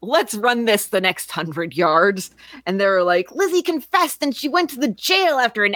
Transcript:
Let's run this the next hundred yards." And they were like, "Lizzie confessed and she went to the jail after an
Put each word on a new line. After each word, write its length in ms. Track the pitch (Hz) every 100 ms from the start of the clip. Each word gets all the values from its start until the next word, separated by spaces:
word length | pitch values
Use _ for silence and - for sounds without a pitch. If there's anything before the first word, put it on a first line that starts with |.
Let's 340 | 202 320 285 208
run 280 | 240 240
this 220 | 226 208 -
the 160 | 190
next 300 | 185 - -
hundred 440 | 165 165 156 165 135
yards." 560 | 170 160 196 190 - - - - 170
And 140 | 196
they 60 | 196
were 180 | 190
like, 260 | 180 180 180
"Lizzie 300 | 285 381 359
confessed 600 | 349 320 - 370 320 -
and 100 | 285
she 140 | - 294
went 220 | 349 339
to 100 | 254
the 80 | 262
jail 500 | 190 - 381 349 269
after 280 | 240 214
an 100 | 202